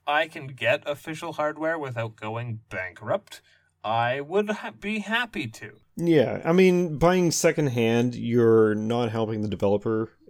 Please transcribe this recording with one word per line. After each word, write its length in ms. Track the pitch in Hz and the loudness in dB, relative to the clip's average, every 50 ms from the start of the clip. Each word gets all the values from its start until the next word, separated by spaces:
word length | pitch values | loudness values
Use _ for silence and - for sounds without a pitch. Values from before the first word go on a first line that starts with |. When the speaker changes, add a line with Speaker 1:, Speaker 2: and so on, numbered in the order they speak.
| - | -6
Speaker 1:
I 220 | 143 147 151 165 160 | -2 0 0 0 -2
can 180 | 165 165 135 | -6 -14 -14
get 400 | 135 139 120 113 117 139 147 - | -14 -10 -4 0 0 0 0 -2
official 460 | 151 147 139 - 165 160 156 170 165 147 | -6 -8 -8 -8 -12 -12 -10 -10 -12 -6
hardware 440 | - 151 151 151 151 160 160 165 | -4 -4 -4 -4 -4 -4 -4 -4
without 380 | 165 143 131 117 117 117 110 110 | -4 -6 -8 -8 -8 -8 -10 -10
going 460 | - 110 107 110 117 123 120 110 110 _ - | -10 -10 -8 -8 -8 -8 -10 -10 -12 _ -12
bankrupt, 720 | 101 92 92 90 85 - 104 113 165 208 _ - - - _ _ _ _ _ _ _ _ - | -10 -10 -10 -10 -12 -12 -6 -4 -4 -6 _ -10 -20 -20 _ _ _ _ _ _ _ _ -6
I 380 | 104 113 117 117 120 131 143 | -4 -2 0 0 -2 -2 -4
would 280 | 143 147 185 202 208 208 | -6 -4 -2 -2 -2 -2
ha-, 220 | 208 - - 226 - 117 | -4 -8 -8 -14 -14 -10
be 200 | - 202 220 214 | -8 -6 -6 -6
happy 480 | 202 202 226 240 247 233 - 165 135 | -6 -4 -4 -4 -4 -4 -8 -10 -10
to. 260 | 117 - - 117 95 - _ _ _ - | -10 -10 -14 -18 -20 -20 _ _ _ -10
Speaker 2:
Yeah, 440 | - 170 170 160 147 113 117 104 101 - | -4 2 4 6 6 4 4 0 -4 0
I 80 | 160 170 | 2 4
mean, 440 | 185 190 185 180 180 180 165 151 123 | 6 6 6 6 4 0 -2 -2 2
buying 320 | 156 170 185 185 180 165 | 2 4 4 4 2 2
secondhand, 840 | - - - 165 156 165 151 135 117 123 113 113 117 117 120 123 120 | 0 2 2 2 2 2 -2 0 0 0 2 2 4 2 2 0 -2
you're 600 | 117 117 117 117 120 117 113 113 113 110 107 107 | -4 -4 0 2 4 6 6 8 8 6 6 4
not 360 | 104 107 110 117 120 120 113 | 0 -2 -2 -2 0 -2 -2
helping 300 | 110 113 110 107 113 107 | -2 -2 -2 -2 -2 -4
the 80 | 107 98 | -4 -4
developer 640 | 98 85 104 98 101 101 - 113 110 110 113 - _ _ _ | -4 0 0 0 0 0 0 -2 -2 -2 -2 -6 _ _ _